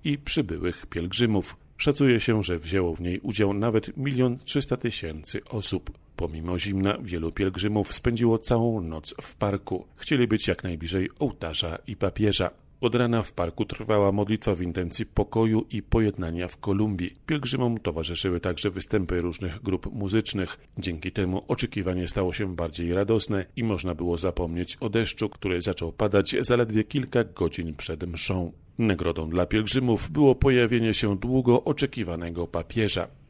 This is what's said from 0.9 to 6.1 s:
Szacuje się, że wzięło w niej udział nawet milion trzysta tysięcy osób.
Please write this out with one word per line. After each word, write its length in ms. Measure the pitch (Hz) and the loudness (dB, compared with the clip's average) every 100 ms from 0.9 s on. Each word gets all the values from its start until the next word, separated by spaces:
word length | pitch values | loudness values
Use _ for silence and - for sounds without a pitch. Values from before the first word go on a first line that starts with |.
| 82 87 98 120 104 - - - - | -6 -4 2 4 4 0 -12 -20 -2
Szacuje 420 | 151 143 139 117 | 0 4 4 4
się, 240 | 113 110 | 4 2
że 160 | 90 85 | 2 -2
wzięło 360 | 80 95 87 80 | 0 2 2 0
w 60 | |
niej 180 | 87 90 | -4 -4
udział 340 | - 104 98 | -4 2 2
nawet 440 | 101 113 110 - - | 2 2 2 0 -6
milion 400 | 135 127 127 123 - | -2 2 0 0 -2
trzysta 320 | 143 139 127 | -2 -2 -2
tysięcy 640 | 123 - 85 78 78 - - | -2 -4 -8 -8 -6 -8 -6
osób. 420 | 113 - 92 - - - | -2 0 0 -4 -16 -18